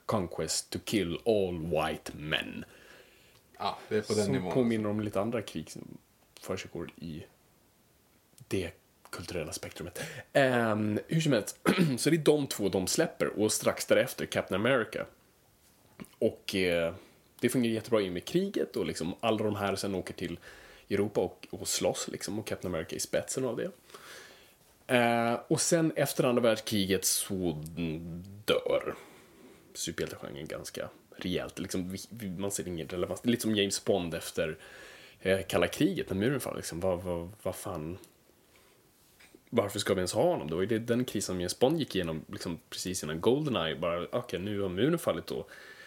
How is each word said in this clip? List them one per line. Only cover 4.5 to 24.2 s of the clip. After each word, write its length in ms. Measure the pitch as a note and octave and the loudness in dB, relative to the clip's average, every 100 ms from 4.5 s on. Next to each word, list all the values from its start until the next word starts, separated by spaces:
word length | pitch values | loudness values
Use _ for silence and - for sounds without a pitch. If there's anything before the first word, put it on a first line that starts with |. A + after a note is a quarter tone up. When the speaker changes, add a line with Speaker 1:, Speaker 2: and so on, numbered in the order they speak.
Speaker 1:
påminner 360 | C3 A#2 A2+ G#2 | 2 4 2 0
om 100 | G#2 | 0
lite 200 | G#2 F#2+ | 0 0
andra 220 | A2 A2+ | 0 -2
krig 280 | - E2 D#2 | -4 -8 -10
som 280 | - - - _ _ _ - | -12 -14 -16 _ _ _ -12
försiggår 500 | - F#2+ - D#2+ E2+ - | -8 -6 -6 -10 -10 -10
i 280 | E2 D#2 - _ _ _ _ _ _ _ _ _ _ - - | -10 -10 -12 _ _ _ _ _ _ _ _ _ _ -20 -4
det 220 | G2+ E2+ - _ _ - | -4 -4 -8 _ _ -14
kulturella 420 | - F2 F2+ D#2 | -12 -8 -6 -6
spektrumet. 500 | - F2 - F2 - D#3+ B2+ - | -6 -10 -10 -10 -10 -10 -12 0
Ehm, 640 | C#3+ C3+ B2 A2+ G#2+ G#2+ G#2 - | 4 4 4 2 2 2 0 0
hur 120 | D#3+ | 2
som 120 | D#3 | 4
helst, 260 | A#2+ F#2+ - - F#3+ | 2 0 0 2 4
<clears throat> 180 | E3 A#2+ | 4 2
så 120 | D3 | 2
det 60 | E3 | 4
är 20 | |
de 280 | D3+ D3+ C3+ | 6 4 2
två 220 | - G2+ | 0 0
de 180 | G2 F#2 | 2 2
släpper 400 | - E3+ - D2+ - | 2 0 0 0 2
och 120 | G#2+ | 2
strax 340 | - A#2 - - | 2 0 0 4
därefter 400 | G#2 B2+ - D2 | 4 4 -2 -2
Captain 340 | G2 - F#2+ | -2 0 2
America. 460 | A2+ C3+ G#2+ - - - _ _ _ _ _ _ _ - - - | 4 2 0 -4 -6 -12 _ _ _ _ _ _ _ -20 -16 0
Och, 360 | A2 - - | 0 0 -2
eh, 400 | G2 F2+ E2+ E2 F#2 - - _ - | 2 4 4 2 -2 -12 -20 _ 0
det 80 | A#2+ | 2
fungerar 260 | C3+ A#2 | 4 2
jättebra 260 | A2 A2 A2 | 0 2 2
i 80 | F#2+ | 2
och 40 | |
med 120 | F2+ | -2
kriget 520 | - F3 G3 - - - | -2 0 0 0 -2 -2
och 100 | E2 | -2
liksom 280 | D#2+ E2 - | -2 -4 -2
alla 240 | A2+ A2 | 0 2
de 120 | A2 G2+ | 0 0
här 200 | G2 F#2+ | 0 0
sen 180 | G2+ | -2
åker 200 | F#2+ - | -4 -6
till 240 | - E2+ E2+ - - - - - | -6 -6 -8 -12 -20 -20 -18 -2
Europa 300 | G2+ G#2 - | 0 0 0
och, 260 | F2+ - - | -2 -4 -12
och 180 | F#2+ F#2+ | -8 -4
slåss 400 | - F2+ - - | 0 0 0 -4
liksom, 300 | - - G#2 | -6 -6 -6
och 80 | G#2 | -4
Captain 280 | F#2+ F#2+ | -4 -2
America 220 | E2 E2 - | -4 -4 -6
i 40 | |
spetsen 440 | - - - - | -2 -2 -2 -2
av 120 | C3 A2+ | -2 -2
det. 140 | F#3+ - - - - - | -6 -8 -20 -20 -18 -18